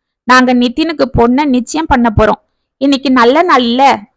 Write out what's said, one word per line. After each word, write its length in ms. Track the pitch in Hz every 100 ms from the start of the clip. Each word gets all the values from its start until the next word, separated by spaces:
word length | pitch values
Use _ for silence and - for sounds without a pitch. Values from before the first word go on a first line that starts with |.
| _ _
நாங்க 300 | - 254 247
நிதினுக்கு 520 | 247 247 254 320 302 262
பொண்ணை 320 | - 233 254 302
நிச்சயம் 400 | 247 233 302 320
பண்ண 280 | 269 233 214
போறோம். 240 | 214 202 _ _ _ _
இன்னைக்கு 340 | 277 269 277
நல்ல 300 | 254 233 294
நாள் 200 | 359 277
இல்ல, 380 | 240 240 277 220 208